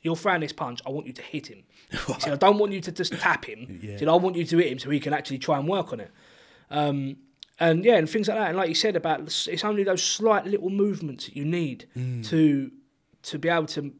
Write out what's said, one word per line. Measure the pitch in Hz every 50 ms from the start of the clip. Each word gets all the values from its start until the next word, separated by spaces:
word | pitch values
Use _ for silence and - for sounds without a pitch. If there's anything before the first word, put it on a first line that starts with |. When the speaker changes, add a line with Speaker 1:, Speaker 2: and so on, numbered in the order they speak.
Speaker 1:
"You're | _ 165 165
throwing | 160 - 202 185 170
this | 160 143
punch, | - - 156 127 120 - -
I | -
want | 135 151 156
you | - -
to | -
hit | - - - 151 123
him." | - - 95 _ _ _ _ _ _
Speaker 2:
<laughs> |
Speaker 1:
He | - - - - - -
said, | - 156 143
"I |
don't | 143 185 196 208 208
want | 208 202
you | 196 190
to | 160 190
just | 165 - 180 - -
tap | - - 180 160 - -
him." | - 107 107 123 - 98 85
Speaker 2:
Yeah. | 95 104
Speaker 1:
He | 101 101
said, | 143 156
"I | 165
want | 175 175 190 180
you | 170 165
to | - 170 165
hit | 175 151
him | 127 127
so | - 135
he | 147 143
can | 139 147 147
actually | 143 - - 139 131
try | - - 156 139
and | 139
work | 160 196 196 165 - -
on | -
it." | 101 - _ _ _ _ _ _ - _ _ _ _ _
Um, | - 147 147 147 143 143 135 135 139 - _ _ _ _ - _ _ -
and | 170 170 160 165 190
yeah, | 233 233
and | 190 160 151
things | - 226 202 208
like | 208 220
that. | 214 175
And | 160
like | 190 196 165
you | 151
said | - - 214 190
about, | 170 - 165 156 - 156
s-, | 160 - - -
it's | - 175 165
only | - 208 214 208 196
those | 196 185 180
slight | - - - - 208 226 214 202 -
little | 185 202 196 - 185
movements | 196 202 202 208 190 - 170 147 127 - -
that | - -
you | 147 143
need | 156 170 175 165 143 127 120 - _ _
Speaker 2:
Mm. | 123 127 127 123 120 113 -
Speaker 1:
to, | 170 160 160 151 143 139 135 127 - - _ _ _ _ _ _ _ _ _
to | - - 147
be | 135 165
able | 170 170 156
to | 151 - 151 143 139 - -